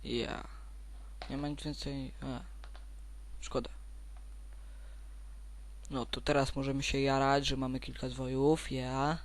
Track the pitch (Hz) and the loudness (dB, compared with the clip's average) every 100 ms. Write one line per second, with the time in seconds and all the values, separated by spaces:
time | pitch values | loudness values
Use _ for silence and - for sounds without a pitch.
0 | - 120 - - - - - - - - | 0 0 0 -2 -6 -10 -12 -12 -12 -12
1 | - - - 135 147 147 151 147 139 139 | -10 -10 -6 -2 -2 -2 -4 -2 -2 -2
2 | 131 - 135 123 - - - - - - | -4 -6 -4 -4 -6 -10 -10 -10 -12 -12
3 | - - - - - 135 117 - - - | -10 -12 -10 -8 0 0 0 -8 -10 -10
4 | - - - - - - - - - - | -10 -10 -10 -10 -10 -10 -10 -10 -10 -10
5 | - - - - - - - - - 135 | -10 -12 -12 -12 -12 -12 -12 -12 -4 -2
6 | 120 - - 147 135 - 135 135 139 139 | -2 -2 4 4 4 4 2 2 2 4
7 | 135 135 135 139 139 135 131 131 - - | 6 6 8 6 6 2 2 0 -4 -4
8 | 131 127 131 131 143 160 - 131 127 135 | -4 -2 0 6 8 8 4 -2 0 2
9 | 143 165 | 4 2